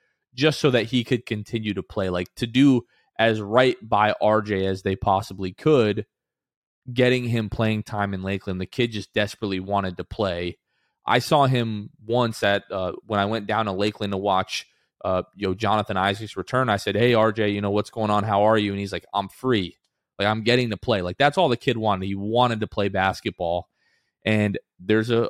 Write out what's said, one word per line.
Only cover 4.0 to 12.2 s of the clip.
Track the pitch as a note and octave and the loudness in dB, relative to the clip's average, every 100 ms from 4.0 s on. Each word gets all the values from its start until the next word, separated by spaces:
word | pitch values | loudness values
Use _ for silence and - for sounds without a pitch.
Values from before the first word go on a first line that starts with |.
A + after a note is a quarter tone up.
| G#2+ - | 2 2
R | G#2+ G#2+ | 2 2
J | G#2 G2 F#2+ | 0 -2 0
as | F#2+ | -2
they | G2 F#2+ | -4 -2
possibly | - F#2+ G#2 G2 F#2+ | 0 0 -2 -8 -10
could, | F#2+ D#3 D3 G#2+ G#2 - _ _ _ _ _ _ _ - | -2 2 4 4 0 -6 _ _ _ _ _ _ _ -6
getting | A#2+ B2 B2+ B2 | 0 2 2 0
him | A#2 G#2+ | -2 -2
playing | - A2 G#2+ | -2 -2 -2
time | G#2 G#2+ G2+ F#2+ | -4 -4 -4 -4
in | |
Lakeland. | F#2+ G2 - F#2 | -6 -6 -6 -6
The | F#2 | -6
kid | - A#2+ | -2 -2
just | A2 F#2 | -4 -6
desperately | G#2+ G#2 - G#2+ F#2+ | -4 -4 -4 -6 -4
wanted | F#2+ G2+ F#2+ F2 | -2 -2 -2 -6
to | |
play. | E2+ - G2 F2 F2+ - _ _ _ _ - | -8 -4 -4 -4 -6 -8 _ _ _ _ 0
I | B2 | 0
saw | - D#3 C3+ | 2 4 4
him | B2+ A#2 G#2+ G#2+ - | 2 -2 -6 -10 -14
once | G#2+ A#2+ | -4 0